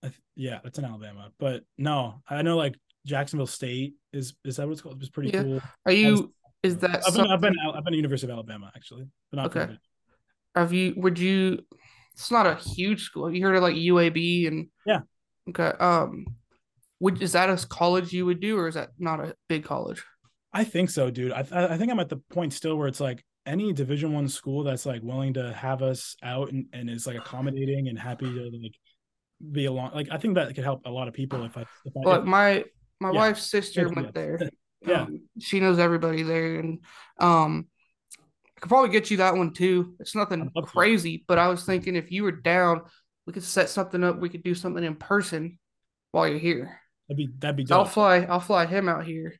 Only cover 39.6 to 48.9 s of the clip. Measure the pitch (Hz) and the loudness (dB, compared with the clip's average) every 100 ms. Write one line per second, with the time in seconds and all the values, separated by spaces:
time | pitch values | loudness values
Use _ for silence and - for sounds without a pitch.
39.6 | 180 180 180 - - 214 208 175 147 160 | 2 2 0 -6 -8 -2 -2 -2 -4 -6
40.6 | 147 - 190 220 170 165 - 175 175 180 | -4 4 6 4 2 -6 0 4 4 2
41.6 | 175 185 180 175 165 185 202 156 147 175 | 0 -2 0 -4 -2 -2 -2 0 2 4
42.6 | 175 165 170 _ _ _ - 170 175 - | 4 2 -2 _ _ _ -14 -12 -4 0
43.6 | 185 - 185 180 180 175 175 175 180 175 | 0 0 -4 0 0 0 -4 -6 -4 -4
44.6 | 185 175 170 156 - 202 185 160 165 175 | -4 -4 -4 -6 0 0 0 -6 -8 -12
45.6 | _ _ _ _ _ 165 165 147 170 147 | _ _ _ _ _ 0 2 2 0 -2
46.6 | 135 - _ _ _ 143 139 123 147 143 | -4 -14 _ _ _ -6 -6 -4 -4 -2
47.6 | 131 175 190 214 208 180 180 175 175 196 | 4 4 4 4 6 6 4 -2 2 2
48.6 | 170 190 185 | 2 0 0